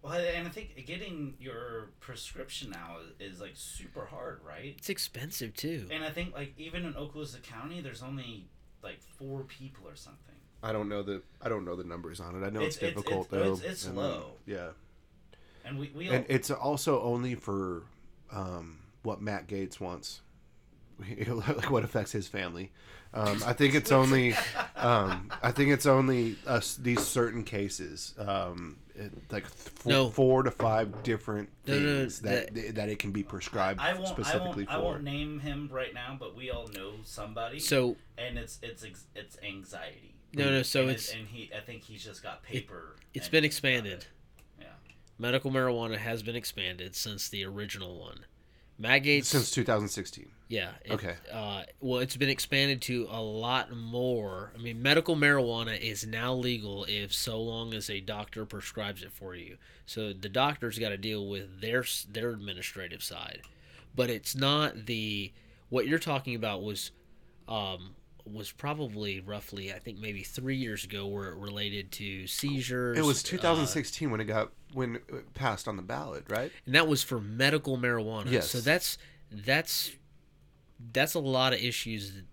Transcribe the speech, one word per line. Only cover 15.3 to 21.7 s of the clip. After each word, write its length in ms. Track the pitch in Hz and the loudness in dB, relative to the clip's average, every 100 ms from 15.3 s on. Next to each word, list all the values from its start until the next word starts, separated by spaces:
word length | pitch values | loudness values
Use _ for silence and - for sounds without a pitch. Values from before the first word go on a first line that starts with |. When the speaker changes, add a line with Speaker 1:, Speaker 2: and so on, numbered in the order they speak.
| - - - | -20 -20 -18
Speaker 1:
And 140 | 123 139 | -10 -8
we, 120 | 143 | -8
we 140 | 151 175 | -8 0
Speaker 3:
And 160 | 127 | 0
Speaker 1:
all 100 | 123 | 4
Speaker 3:
it's 160 | 135 - | 2 2
also 500 | 135 127 147 - 135 | -2 0 2 4 4
only 320 | 117 120 127 120 | 4 0 0 -4
for, 480 | - 101 92 85 - - - - - | -2 -2 0 -4 -8 -20 -20 -20 -12
um, 460 | 101 92 90 82 80 87 - | -8 -6 -6 -10 -14 -20 -8
what 180 | 110 95 | -6 -4
Matt 260 | 107 98 82 | -2 -4 -4
Gaetz 320 | 101 95 - | -4 -4 -4
wants. 400 | 92 87 - - - - - - - - - - | -6 -6 -8 -12 -16 -20 -20 -20 -20 -20 -20 -12
<laughs> 0 | 98 110 113 | -10 -4 -2
Like, 440 | 117 104 143 - | 0 0 0 2